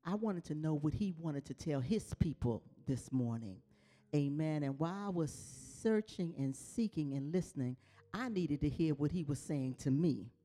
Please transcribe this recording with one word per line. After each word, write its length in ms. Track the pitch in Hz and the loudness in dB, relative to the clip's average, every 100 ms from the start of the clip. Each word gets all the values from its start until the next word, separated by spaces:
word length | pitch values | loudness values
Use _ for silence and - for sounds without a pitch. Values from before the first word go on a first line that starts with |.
I 100 | - | -2
wanted 300 | 208 220 180 - | -2 0 -2 -2
to 80 | |
know 200 | 151 156 | -2 2
what 200 | 151 151 | 2 2
he 200 | - 202 160 | 2 0 0
wanted 260 | 165 143 139 | -2 -2 -4
to 80 | |
tell 260 | 131 165 143 | -6 -2 0
his 320 | 127 214 - - | 2 0 0 2
people 440 | 170 135 123 110 - - - | 2 2 0 -2 -6 -12 -2
this 260 | 131 - | -2 0
morning. 440 | 131 120 113 110 92 _ _ _ _ _ | 0 0 -2 -6 -12 _ _ _ _ _
Amen. 480 | 151 143 147 156 151 | 2 2 2 2 2
And 160 | 143 139 | 0 0
while 280 | 165 196 202 | -2 -2 -4
I 20 | |
was 200 | 175 151 - - - - - | 0 -2 -4 -14 -16 -16 -2
searching 520 | 226 220 214 - 170 170 | 2 2 2 -4 -4 0
and 180 | 135 135 | -2 -2
seeking 560 | - - 220 - 147 | -6 0 0 0 -2
and 180 | 139 139 | -2 0
listening, 440 | 180 180 - 123 123 - - - | 0 -2 -2 -2 -2 -12 -20 -12
I 140 | 208 254 | -6 -2
needed 320 | 202 165 143 | 0 0 2
to 60 | 151 | 0
hear 260 | 131 160 | 2 2
what 180 | 139 147 | 4 2
he 120 | 170 | 0
was 140 | 147 143 | -2 -4
saying 360 | - 147 131 127 | -2 -2 -2 -2
to 100 | 143 | 2
me. 400 | 135 175 120 101 _ | 4 4 2 -4 _